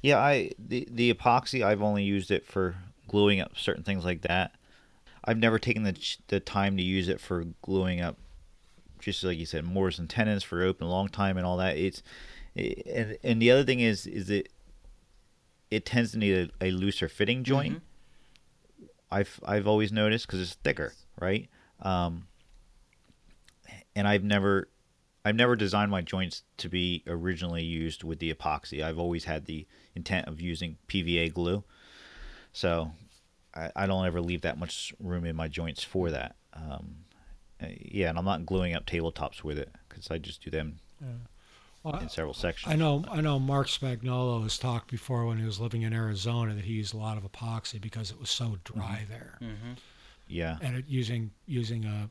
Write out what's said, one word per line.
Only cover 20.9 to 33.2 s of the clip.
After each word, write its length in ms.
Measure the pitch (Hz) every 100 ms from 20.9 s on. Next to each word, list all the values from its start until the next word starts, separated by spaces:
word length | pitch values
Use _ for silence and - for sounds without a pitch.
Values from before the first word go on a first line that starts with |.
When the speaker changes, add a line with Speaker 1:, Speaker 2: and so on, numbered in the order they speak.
| - - -
Speaker 1:
right? 300 | 90 101 - _ _ _
Um, 460 | 98 92 87 85 90 _ - - - - _ _ _ _ _ - - _ - 95 - -
and 100 | 101
I've 180 | 104
never, 440 | 101 101 98 98 - _ _ _ _ _
I've 120 | 104 110
never 200 | 123 120
designed 340 | 104 101 104
my 100 | 98
joints 420 | 85 95 92 - _ -
to 100 | 87
be 340 | 90 87 87 -
originally 580 | 85 87 85 87 85
used 400 | 82 82 80 80
with 140 | 80 78
the 140 | 82
epoxy. 500 | 78 82 76 - 67
I've 160 | 78 80
always 260 | 87 85
had 220 | 82 78 76
the 200 | 80 - - _
intent 340 | - - 95 -
of 120 | 78
using 360 | 87 80 85 78 _
P 160 | 98
V 160 | 82 85
A 100 | 82
glue. 360 | 82 87 98 - - - - - - - - -
So 400 | - 92 85 80 80 - -